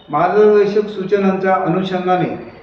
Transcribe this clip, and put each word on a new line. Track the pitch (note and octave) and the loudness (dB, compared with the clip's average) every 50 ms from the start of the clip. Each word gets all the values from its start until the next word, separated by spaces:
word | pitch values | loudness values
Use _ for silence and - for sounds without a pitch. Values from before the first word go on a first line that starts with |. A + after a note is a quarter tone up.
| - - | -14 -6
मार्गदर्शक | C#3+ D3 E3+ F3+ F#3 G#3 G#3+ G#3+ G#3 G#3 G3+ G3 G3+ G#3+ G3+ - | -4 -2 0 0 2 4 4 6 6 4 2 2 0 -2 -2 -2
सूचनांच्या | - G3 F#3 - G3+ G3 G3 F#3+ F#3 F3 - F#3+ F#3+ | -6 -8 -6 -2 0 0 2 2 0 0 0 0 0
अनुषंगाने | - - D#3+ E3+ F#3+ F#3 F#3+ F#3 F3+ F3 F#3 F#3 F3+ E3 - - - - - - - | 0 0 -2 -2 -2 -2 -4 -4 -4 -2 0 0 0 0 -4 -6 -8 -14 -16 -20 -20